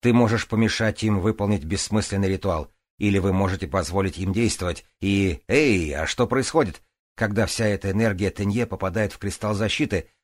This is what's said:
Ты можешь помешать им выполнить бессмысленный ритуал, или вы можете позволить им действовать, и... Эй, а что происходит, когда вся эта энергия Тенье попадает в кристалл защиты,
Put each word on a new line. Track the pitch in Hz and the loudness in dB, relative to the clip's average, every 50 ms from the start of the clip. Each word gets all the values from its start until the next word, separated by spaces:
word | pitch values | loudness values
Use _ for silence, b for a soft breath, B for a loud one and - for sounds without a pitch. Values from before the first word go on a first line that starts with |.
Ты | - 120 117 | 2 4 4
можешь | 120 120 110 113 113 - | 6 4 4 2 0 -2
помешать | - - 107 113 104 - - 113 110 104 - - | -2 0 2 2 2 2 0 0 -2 -2 0 0
им | 110 107 98 | 0 0 2
выполнить | 87 107 107 - 101 101 104 92 71 | 2 0 0 0 0 0 0 0 0
бессмысленный | 78 98 98 - - 104 107 101 - - 98 98 95 | -2 -4 -4 -4 -2 -2 -2 -2 0 -2 -2 0 0
ритуал, | 98 90 - 98 87 78 73 - _ _ _ _ _ _ | 0 -2 -2 -2 -2 -2 -4 -8 _ _ _ _ _ _
или | 104 104 98 98 | 0 2 2 2
вы | 90 98 92 | 2 2 2
можете | 92 98 95 92 90 98 | 2 2 0 0 -4 -6
позволить | 90 - 95 90 85 87 98 98 95 - - | -4 -2 -2 -2 0 0 0 0 0 -2 -2
им | 95 95 95 | -4 -2 0
действовать, | 107 120 107 - - 92 87 85 - - _ _ _ | 2 2 0 0 -2 -4 -4 -4 -6 -10 _ _ _
и... | - 98 101 98 98 95 82 - _ _ | 0 2 2 4 4 2 0 -2 _ _
Эй, | 110 139 156 143 110 92 85 76 71 | 2 2 4 4 2 2 0 -2 -4
а | 73 80 | -4 -4
что | 78 - - 123 101 | -4 0 0 0 2
происходит, | 123 131 131 - - 160 147 95 80 - _ _ _ _ _ _ _ - | 2 0 0 0 2 2 0 0 -2 -12 _ _ _ _ _ _ _ -4
когда | 113 107 101 98 110 | -4 -2 0 0 0
вся | - - - 117 | 0 0 -2 0
эта | 107 104 95 - 98 | 0 0 -2 -2 -2
энергия | 95 104 113 113 101 90 101 95 | 0 2 2 0 0 0 -2 -2
Тенье | - - 104 98 101 120 120 | -2 -2 -2 0 0 0 -2
попадает | 113 - - - 95 87 113 107 101 - | -2 -4 -4 -4 -4 -2 0 -2 -2 -4
в | - | -6
кристалл | - 98 95 - - 104 107 | -8 -8 -6 -4 -4 -4 -2
защиты, | 98 110 104 - - 156 - - 90 - b b b | 0 -2 -2 0 -2 -2 -2 -2 -4 -4 b b b